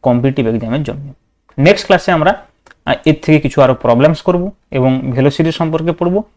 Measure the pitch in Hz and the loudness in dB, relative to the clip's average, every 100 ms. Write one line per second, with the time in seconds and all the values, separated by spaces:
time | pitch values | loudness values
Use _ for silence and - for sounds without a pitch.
0 | 135 120 135 135 117 113 110 131 143 143 | 2 2 0 0 -2 -2 -4 -6 -6 -8
1 | - - _ _ _ - 147 202 - 185 | -12 -18 _ _ _ 0 2 2 0 0
2 | - 170 156 - - _ _ _ - 147 | 2 0 0 -2 -8 _ _ _ -6 -2
3 | - 156 - 156 127 - 131 127 120 120 | 0 0 2 2 2 2 2 2 2 4
4 | 147 151 - 180 185 - _ 135 131 131 | 4 2 -2 -2 -4 -10 _ -2 0 0
5 | 135 123 180 170 160 160 160 156 165 165 | -4 0 0 0 -2 -2 -4 -2 -4 -2
6 | 175 185 226 | -2 -2 -6